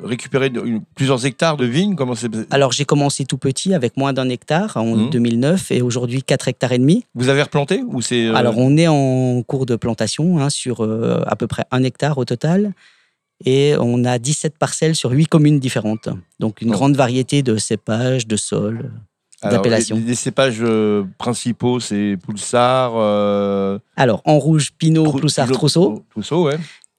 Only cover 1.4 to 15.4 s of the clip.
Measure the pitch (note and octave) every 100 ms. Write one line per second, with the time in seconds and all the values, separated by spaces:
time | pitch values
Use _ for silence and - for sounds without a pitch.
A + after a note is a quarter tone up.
1.4 | E3 D3 B2 C3+ G3+ E3+ B2+ A2+ A#2 A2
2.4 | G#2+ C#3 C3+ B2+ C#3+ D3 C#3+ - C3 C3
3.4 | C3+ B2+ F#3+ F3+ A#2+ - C#3 C3 B2+ B2
4.4 | - D#3 G#3+ A#2 A2+ A2 B2 C3 A#2+ A#2
5.4 | C#3 F#3 - B2+ B2 B2 B2 C3 - C3+
6.4 | C3+ - B2 B2 C3+ A#3 - A#2+ B2 C#3
7.4 | C#3+ D3 C#3+ G#3 B3 B2+ A2+ A#2+ A2+ A2+
8.4 | A#2+ A2+ C3 D3+ E3 D3 C3+ B2+ B2+ B2
9.4 | - C3 B2 A2+ A#2+ A2+ A2 - E3 E3+
10.4 | D#3 - B2+ A2+ A2 A2 A#2 A#2+ - -
11.4 | A#2+ - - B2+ B2+ - C#3+ C3+ A#2+ B2
12.4 | D#3 F#3 G#3 - _ _ _ _ _ -
13.4 | C3 C3+ D3 D3 A#2+ B2 B2 B2 B2 D3+
14.4 | D#3 - C3+ - D#3+ D#3+ B2 C3 D#3+ E3